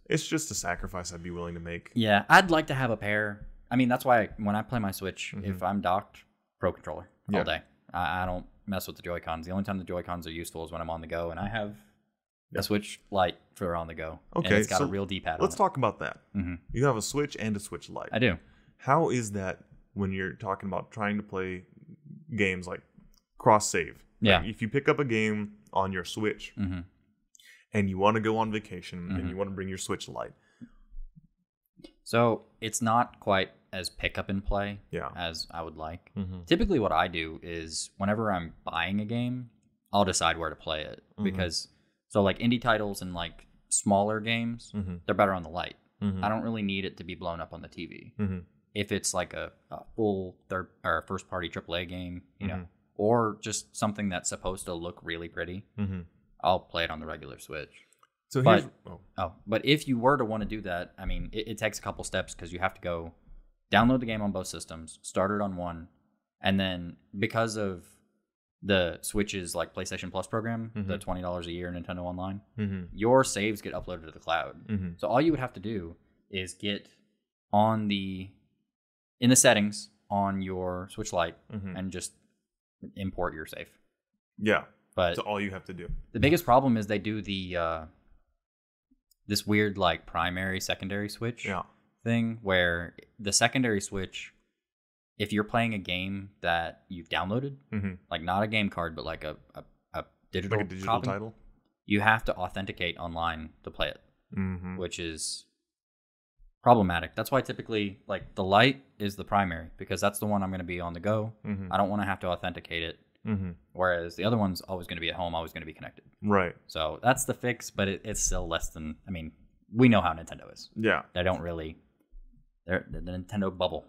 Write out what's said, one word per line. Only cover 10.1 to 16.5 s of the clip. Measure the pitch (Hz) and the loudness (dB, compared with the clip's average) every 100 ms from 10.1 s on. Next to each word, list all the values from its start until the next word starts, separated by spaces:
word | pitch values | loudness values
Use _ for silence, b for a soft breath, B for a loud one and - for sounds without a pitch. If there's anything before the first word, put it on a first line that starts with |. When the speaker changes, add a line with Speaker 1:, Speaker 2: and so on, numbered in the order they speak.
| 87 82 | -8 -6
Speaker 2:
are | |
useful | 82 82 82 80 | -8 -8 -8 -8
is | |
when | 82 | -8
I'm | 82 | -6
on | 82 | -8
the | 80 | -6
go, | 82 85 | -4 -4
and | 82 | -4
I | 101 | -4
have | 110 104 104 - _ _ _ _ _ _ | -4 -6 -10 -20 _ _ _ _ _ _
Speaker 1:
Yeah. | - | -4
Speaker 2:
a | |
Switch | - 107 208 - _ | 0 0 0 -10 _
Lite | 101 90 - _ - | 2 2 0 _ -6
for | 92 85 | -4 -4
on | 82 | -6
the | 82 | -8
go. | 80 82 - - | -10 -10 -6 -2
And | 92 | 4
Speaker 1:
Okay, | 104 | 4
Speaker 2:
it's | 104 | 4
got | 92 | 2
a | 87 | 2
Speaker 1:
so | |
Speaker 2:
real | 98 95 | 0 -2
D-pad | 95 - 82 | -2 -2 0
on | |
Speaker 1:
let's | 95 - | 0 4
Speaker 2:
it. | |
Speaker 1:
talk | 190 135 | 2 4
about | 113 - | 0 0
that. | 73 - _ 101 | -6 -8 _ -4
Speaker 2:
Mm-hmm. | 87 | -4